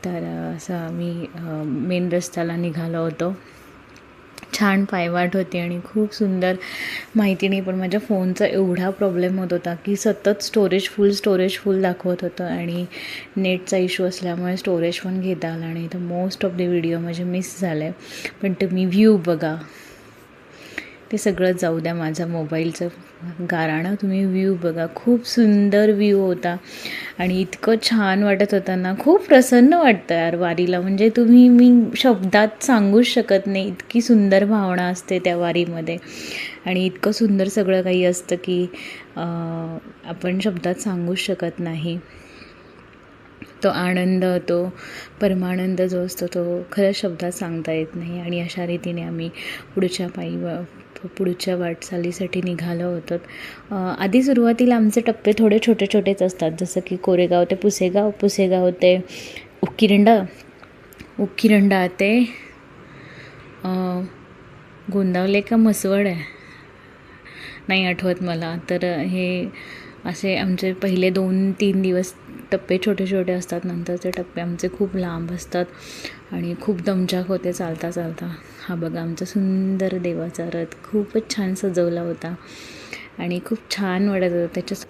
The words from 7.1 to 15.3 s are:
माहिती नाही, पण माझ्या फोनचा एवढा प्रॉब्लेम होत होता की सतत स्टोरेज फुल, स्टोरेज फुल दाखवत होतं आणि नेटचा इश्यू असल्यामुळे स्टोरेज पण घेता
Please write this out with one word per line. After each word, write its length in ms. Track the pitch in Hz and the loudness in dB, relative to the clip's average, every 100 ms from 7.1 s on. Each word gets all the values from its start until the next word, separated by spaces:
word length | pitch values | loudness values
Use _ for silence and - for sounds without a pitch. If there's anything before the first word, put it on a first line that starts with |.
| 220 | 0
माहिती 320 | 208 190 196 | 2 0 0
नाही, 120 | 196 | -2
पण 140 | 185 | -2
माझ्या 260 | 185 185 202 | -4 -2 -2
फोनचा 460 | 208 202 185 180 208 | -2 -2 0 0 0
एवढा 440 | 190 190 175 185 | 2 0 0 -2
प्रॉब्लेम 480 | 190 202 180 180 190 | 0 -2 0 0 -2
होत 100 | 185 | -2
होता 240 | 175 175 | -4 -4
की 220 | 170 - 202 | -6 -4 0
सतत 460 | 220 202 196 208 | 0 0 0 0
स्टोरेज 460 | - 226 196 185 190 | 0 2 2 2 -2
फुल, 220 | - 202 | 2 2
स्टोरेज 420 | 202 - 185 185 | 2 0 2 0
फुल 300 | 190 202 190 | -2 -2 0
दाखवत 340 | 190 180 180 180 | 0 -2 -4 -4
होतं 220 | 180 - | -4 -6
आणि 420 | 175 165 170 175 175 - - - - - | -6 -4 -4 -6 -8 -10 -14 -14 -8 -2
नेटचा 400 | 190 185 185 190 | 0 -2 0 0
इश्यू 300 | 180 185 180 | 0 0 -2
असल्यामुळे 500 | 180 180 175 180 185 | -2 -6 -4 -4 -4
स्टोरेज 420 | 202 175 170 170 | -2 0 0 -4
पण 220 | 185 185 | -6 -4
घेता 280 | 185 | -4